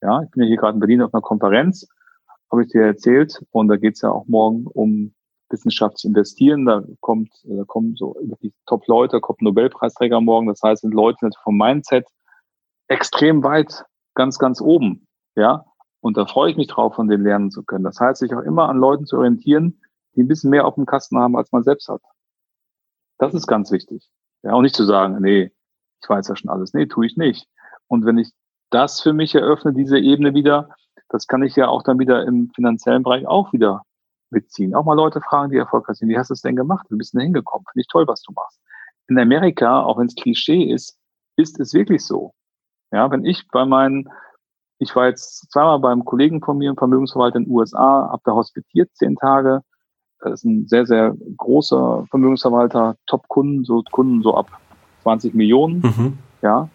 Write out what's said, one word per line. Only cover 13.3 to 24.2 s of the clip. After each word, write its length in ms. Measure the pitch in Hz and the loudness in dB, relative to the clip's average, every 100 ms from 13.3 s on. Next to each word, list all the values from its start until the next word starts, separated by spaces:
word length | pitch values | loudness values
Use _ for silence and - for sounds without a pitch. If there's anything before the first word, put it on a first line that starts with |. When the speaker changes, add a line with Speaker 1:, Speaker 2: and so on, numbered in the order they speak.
| 160 | 2
Speaker 1:
weit, 400 | 135 151 151 - - _ _ | 2 0 -2 -6 -20 _ _
ganz, 240 | - 131 127 | -4 -4 0
ganz 200 | 131 127 | -2 0
oben. 460 | 113 165 120 87 _ _ _ - | 2 2 2 -4 _ _ _ 0
Ja, 300 | 107 151 - _ _ _ | 2 0 -6 _ _ _
und 160 | 117 107 | -6 -4
da 80 | 101 | -2
freue 240 | - 156 | 0 0
ich 60 | 160 | 0
mich 120 | 143 | -4
drauf, 260 | - 113 | -2 -4
von 140 | - 110 | -2 -2
denen 160 | 104 | 0
lernen 260 | 101 101 101 | 0 0 -2
zu 120 | 98 | -8
können. 220 | 104 98 | -10 -6
Das 160 | 92 - | -6 -2
heißt, 200 | 123 135 | -2 -2
sich 140 | 123 | -6
auch 60 | 123 | -6
immer 260 | 147 160 160 | -4 0 0
an 100 | 131 | 2
Leuten 260 | 131 143 147 | 2 0 -2
zu 120 | 127 | 0
orientieren, 600 | 123 117 - 151 165 - _ _ _ | 2 0 2 2 2 -4 _ _ _
die 80 | - | -2
ein 60 | 127 | 0
bisschen 220 | 156 139 | 0 2
mehr 160 | 143 143 | 2 2
auf 100 | - | -2
dem 100 | 139 | -4
Kasten 320 | 135 - 127 | -4 -2 -2
haben, 180 | 120 120 | 0 0
als 160 | 123 | -2
man 100 | 123 | 0
selbst 260 | 117 143 - | 0 -2 -4
hat. 120 | 107 _ _ _ _ _ _ _ _ _ _ _ _ | -14 _ _ _ _ _ _ _ _ _ _ _ _
Das 160 | 135 | -4
ist 120 | 165 156 | -4 -2
ganz 240 | 113 98 | -2 0
wichtig. 380 | 95 - - _ _ | -4 -6 -18 _ _